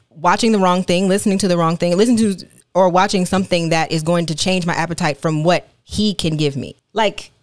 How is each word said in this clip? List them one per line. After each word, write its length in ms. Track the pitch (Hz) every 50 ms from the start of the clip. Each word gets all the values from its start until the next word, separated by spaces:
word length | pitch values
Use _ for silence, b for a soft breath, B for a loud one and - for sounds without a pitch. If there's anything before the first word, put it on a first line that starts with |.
| _ _
watching 440 | - 165 151 175 185 214 - 226 220
the 60 | 202
wrong 240 | 185 180 180 185 180
thing, 260 | - 175 180 196 190
listening 280 | 185 208 - 220 190 190
to 100 | - 185
the 80 | 175 170
wrong 180 | 165 160 170
thing, 220 | 165 180 175 175 180
listening 400 | 214 240 247 220 226 208 196 175
to 100 | - - _ - _ _ -
or 140 | 175 190 185
watching 380 | 170 180 190 214 - 190 185
something 440 | - - 190 190 - 185 170 165 160
that 220 | 165 160 160 -
is 100 | - 160
going 240 | 156 165 175 170 165 156
to 80 | 156
change 300 | 147 - 185 185 185 165
my 80 | 175 165
appetite 440 | - 165 165 165 - 180 151 139 -
from 260 | - 165 156 151 151
what 240 | 175 180 151 - _ _ _ _
he 300 | - - 190 208 214 196
can 240 | - - 170 156 151
give 180 | 156 143 139
me. 200 | 143 - - - _ _ _ -
Like, 380 | 208 220 202 - - - - _ _